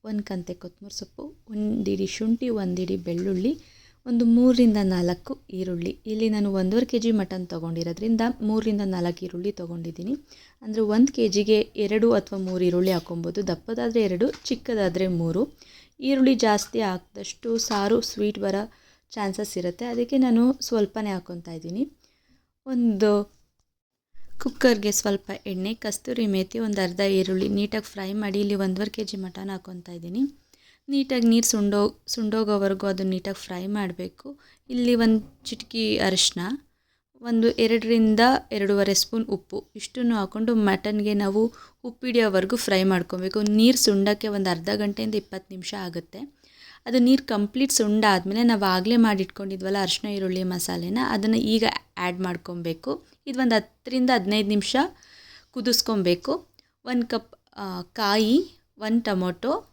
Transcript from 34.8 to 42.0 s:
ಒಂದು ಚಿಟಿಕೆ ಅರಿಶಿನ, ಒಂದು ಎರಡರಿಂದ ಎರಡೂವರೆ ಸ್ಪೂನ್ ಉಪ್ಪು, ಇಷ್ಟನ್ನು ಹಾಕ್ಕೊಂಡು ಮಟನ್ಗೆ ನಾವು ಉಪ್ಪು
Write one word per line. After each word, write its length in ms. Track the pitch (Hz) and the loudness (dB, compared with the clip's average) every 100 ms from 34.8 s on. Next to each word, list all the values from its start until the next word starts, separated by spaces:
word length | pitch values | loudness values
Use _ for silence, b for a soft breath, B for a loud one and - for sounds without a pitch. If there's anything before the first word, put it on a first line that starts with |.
| 240 240 | 2 4
ಒಂದು 240 | 226 220 - _ | 4 4 0 _
ಚಿಟಿಕೆ 400 | - 220 - 226 220 214 | -14 -12 -10 -4 -2 0
ಅರಿಶಿನ, 400 | 190 190 - - 180 277 _ _ _ _ _ _ | 0 2 0 0 -8 -8 _ _ _ _ _ _
ಒಂದು 280 | 240 233 226 - | -2 2 4 4
ಎರಡರಿಂದ 640 | 226 226 220 233 220 214 240 262 - | 2 2 2 4 4 6 4 4 -2
ಎರಡೂವರೆ 440 | 214 196 202 196 | -4 0 2 2
ಸ್ಪೂನ್ 320 | 190 - 226 220 | 2 0 -4 -4
ಉಪ್ಪು, 320 | 196 _ 202 - | -6 _ -12 -12
ಇಷ್ಟನ್ನು 420 | 214 - 262 240 226 | -16 -12 -2 0 0
ಹಾಕ್ಕೊಂಡು 380 | 190 214 220 233 | -2 -2 0 4
ಮಟನ್ಗೆ 500 | 208 190 208 214 208 | 4 2 0 -2 0
ನಾವು 280 | 208 202 202 226 B B B | 0 0 2 0 B B B
ಉಪ್ಪು 180 | 247 233 | -16 -8